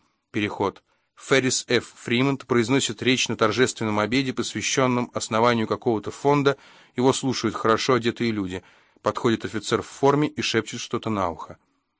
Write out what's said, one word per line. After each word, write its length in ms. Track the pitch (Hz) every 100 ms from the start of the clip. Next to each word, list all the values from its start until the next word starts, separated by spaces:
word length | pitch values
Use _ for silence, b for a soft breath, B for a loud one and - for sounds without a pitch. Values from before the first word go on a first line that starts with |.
| _ _ _
Переход. 500 | 110 104 - 101 - _ _ _ _
Феррис 480 | - 135 127 - -
Ф. 280 | 120 - -
Фримонт 480 | - 120 135 139 -
произносит 560 | 120 113 135 - 110
речь 240 | 117 127 -
на 100 | 113
торжественном 640 | 110 104 127 - 110 107
обеде, 340 | 104 127 131
посвящённом 760 | 120 110 110 - - 131 123 123
основанию 520 | 120 - 110 120 117 110
какого-то 440 | 104 - 107 -
фонда. 480 | - 139 143 139 139 B B B
Его 200 | - 127
слушают 400 | 127 135 117 110
хорошо 400 | - 113 110 -
одетые 380 | 123 117 113 120
люди. 300 | 107 92 92 b b b b
Подходит 460 | 107 101 123 110 95
офицер 340 | 107 - 110
в 60 | -
форме 420 | - 135 143 151
и 140 | -
шепчет 360 | 107 117 110 120
что-то 300 | - 117 113
на 220 | 104 90
ухо. 260 | 82 - - _ _ _